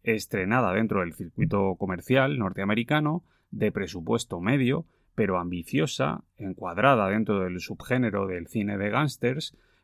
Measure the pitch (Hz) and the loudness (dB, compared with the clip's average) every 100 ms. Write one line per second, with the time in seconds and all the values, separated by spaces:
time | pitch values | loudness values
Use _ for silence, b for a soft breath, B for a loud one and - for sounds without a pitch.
0 | - 107 - 104 92 123 104 95 113 104 | -2 -2 0 -2 2 2 2 2 2 0
1 | 87 - 87 - 80 101 95 90 95 87 | -2 -6 -10 -2 0 2 2 0 -4 -4
2 | - 131 135 139 98 - 98 107 117 151 | 2 2 4 0 -2 -2 0 0 2 2
3 | 151 170 - _ - - 104 101 92 95 | 2 -2 -6 _ -12 -2 -2 0 -6 -6
4 | 82 113 - 87 92 143 123 151 - _ | -2 -2 -2 -4 0 2 2 0 -4 _
5 | _ - 101 90 87 87 82 139 156 - | _ 0 2 2 0 -6 -2 -2 0 0
6 | 139 - - - 95 92 90 85 127 127 | -2 -2 -8 -12 -10 -8 -6 2 4 6
7 | 98 104 110 101 92 90 - 107 - 127 | 4 2 2 0 0 -4 -8 -10 -2 0
8 | 120 98 98 90 85 113 101 101 104 113 | 0 0 -2 -4 -6 -4 -2 -2 0 0
9 | 147 - 120 135 - - _ _ | 0 0 -2 -2 -8 -14 _ _